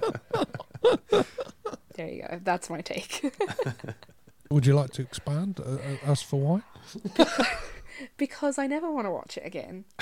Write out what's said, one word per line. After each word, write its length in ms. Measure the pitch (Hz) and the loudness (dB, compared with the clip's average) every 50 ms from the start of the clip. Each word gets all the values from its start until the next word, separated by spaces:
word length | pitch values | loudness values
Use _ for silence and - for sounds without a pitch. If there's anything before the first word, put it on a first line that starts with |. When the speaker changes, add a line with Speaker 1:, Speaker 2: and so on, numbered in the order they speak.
| - 440 - - - - - 427 311 - - - - - - - | 0 -2 -2 -4 -6 -4 -2 -2 -2 -2 -4 -8 -14 -14 -2 4
Speaker 1:
<laughs> 440 | - 480 494 - - - 427 403 - - - - 523 - - - - 440 - - _ - - | 6 6 6 4 4 4 4 4 4 2 -2 -10 -12 -12 -12 -12 -10 -10 -10 -10 _ -14 -10
Speaker 2:
There 120 | - 165 156 | -10 -8 -8
you 140 | - - - | -8 -8 -8
go. 160 | - - 175 185 | -8 -10 -4 0
That's 260 | 190 175 180 - - | 0 0 0 -2 -6
my 120 | 170 151 | -8 -6
take. 420 | 180 - - - - - - - - 269 - - 403 - - - 466 139 117 - - - 113 | -6 -6 -6 -6 -6 -6 -6 -4 -4 -4 -2 -2 -2 -2 -2 -2 -2 -2 -4 -4 -8 -10 -10
<laughs> 560 | - - - - _ _ - - _ - - | -12 -16 -20 -20 _ _ -20 -20 _ -2 2
Speaker 3:
Would 160 | 147 147 123 | 4 6 8
you 80 | 135 139 | 8 6
like 160 | 147 135 131 | 6 4 2
to 100 | - - 127 | -4 -8 -8
expand, 560 | - - - - 143 143 156 190 202 180 - | -8 -10 -8 -4 -2 -2 0 -2 -2 -4 -4
uh, 140 | - 123 131 | -6 -6 -6
uh, 40 | - 127 139 139 - - 147 | -4 -4 -6 -6 -2 2 2
as 100 | 143 - | 2 2
for 180 | - - 143 139 | 2 0 0 2
why? 220 | 139 147 180 208 - - - - - - - - - 202 - | 4 4 2 2 0 -4 -12 -20 -18 -16 -12 -10 -8 0 6
Speaker 2:
<laughs> 320 | - 330 - - - 240 - - - - - - - - - - - 269 - - - | 6 6 6 6 4 2 2 0 -4 -6 -10 -12 -14 -14 -16 -14 -14 -14 -14 -6 -4
Because 400 | 285 - - - 302 285 269 285 | -4 -4 -2 -2 0 0 0 0
I 80 | 277 | 0
never 260 | 262 285 311 339 330 | 0 0 -2 -2 -2
wanna 200 | 302 269 214 196 | -2 -2 -2 -2
watch 260 | 170 - - - - - | -2 -4 -6 -8 -12 -12
it 80 | - | -10
again. 400 | 165 202 147 - - 185 185 - - - - | -8 -8 -10 -10 -10 -12 -14 -16 -14 -8 -4